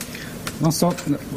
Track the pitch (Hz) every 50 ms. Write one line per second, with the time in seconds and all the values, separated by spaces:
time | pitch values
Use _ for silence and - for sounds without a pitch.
0 | - - - - - - - - - - - - 151 165 156 - 175 175 175 -
1 | - 151 143 - - - -